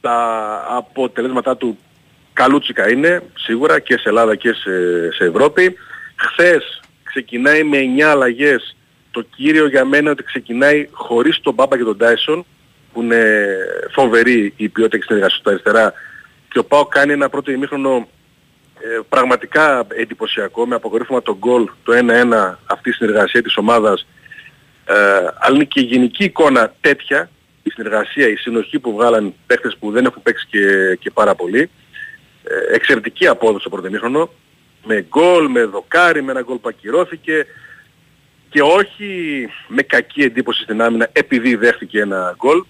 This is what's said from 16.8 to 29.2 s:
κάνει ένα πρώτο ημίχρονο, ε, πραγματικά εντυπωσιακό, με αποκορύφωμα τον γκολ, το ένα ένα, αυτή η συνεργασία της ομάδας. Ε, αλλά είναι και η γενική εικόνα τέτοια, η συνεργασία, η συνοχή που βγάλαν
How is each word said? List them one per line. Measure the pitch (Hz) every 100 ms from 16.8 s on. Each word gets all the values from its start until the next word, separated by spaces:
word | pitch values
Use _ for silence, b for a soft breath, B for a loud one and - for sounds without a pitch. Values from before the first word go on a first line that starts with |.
| 139
κάνει | 147 143
ένα | 143 139
πρώτο | 143 139
ημίχρονο, | 131 139 143 135 127 110 _ _ _ _ _ _ _
ε, | 113 113 107
πραγματικά | 135 127 123 120 151 156 135 107
εντυπωσιακό, | - 113 107 110 - 101 110 120
με |
αποκορύφωμα | 120 113 107 120 127
τον | 120 98
γκολ, | 113 123 104 -
το | -
ένα | 120 120
ένα, | 117 123 113 95 92 -
αυτή | 95 -
η |
συνεργασία | 117 110 107 98 120
της | - -
ομάδας. | 104 117 107 95 - B B B B B _ _
Ε, | - 104 101 98 87 -
αλλά | -
είναι | 135
και | 147 -
η |
γενική | 120 123 123 -
εικόνα | 196 - 156 131 110 _
τέτοια, | 147 139 - 143 175 _ _ _
η | -
συνεργασία, | - 107 107 104 - 127
η | 104
συνοχή | - 117 104 147
που | 123
βγάλαν | 107 120 117